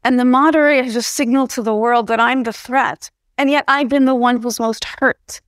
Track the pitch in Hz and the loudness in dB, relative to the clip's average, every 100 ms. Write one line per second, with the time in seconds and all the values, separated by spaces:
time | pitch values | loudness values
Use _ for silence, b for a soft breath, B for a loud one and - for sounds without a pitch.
0 | 254 247 247 254 311 311 294 277 254 233 | 0 0 2 2 2 4 2 2 0 -4
1 | 226 - 233 269 254 - 220 214 233 240 | -6 -4 0 0 -2 -4 -4 -2 2 0
2 | 226 226 233 262 226 - - 262 226 - | 0 0 2 0 -4 -8 -4 -2 -2 -6
3 | - _ _ - 277 285 - 277 262 277 | -16 _ _ -2 0 2 2 0 2 2
4 | 262 254 240 247 233 226 226 226 - - | 2 4 2 2 -2 -4 -4 -4 -10 -2
5 | 254 - - - | -2 -2 -12 -20